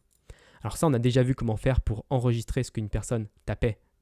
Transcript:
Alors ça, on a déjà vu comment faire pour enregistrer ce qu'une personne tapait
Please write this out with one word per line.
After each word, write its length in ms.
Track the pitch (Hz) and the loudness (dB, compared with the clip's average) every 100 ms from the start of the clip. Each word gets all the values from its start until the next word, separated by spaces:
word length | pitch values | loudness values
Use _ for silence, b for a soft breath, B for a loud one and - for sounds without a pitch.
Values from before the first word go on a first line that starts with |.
| _ _ b b b b | _ _ b b b b
Alors 160 | 113 - | -10 0
ça, 100 | 170 | 2
on 60 | |
a 60 | 123 | 4
déjà 240 | 120 123 | 4 4
vu 120 | 123 131 | 2 2
comment 220 | 117 110 | -2 0
faire 240 | 135 123 | 2 2
pour 240 | - 107 - | 0 -4 -2
enregistrer 540 | 131 123 117 110 - | 0 2 0 -2 -4
ce 80 | 123 | -4
qu'une 180 | - 104 | -6 -4
personne 380 | 113 - 117 107 _ - | -6 -4 -4 -6 _ -8
tapait 340 | 107 120 104 _ _ | -2 -2 -2 _ _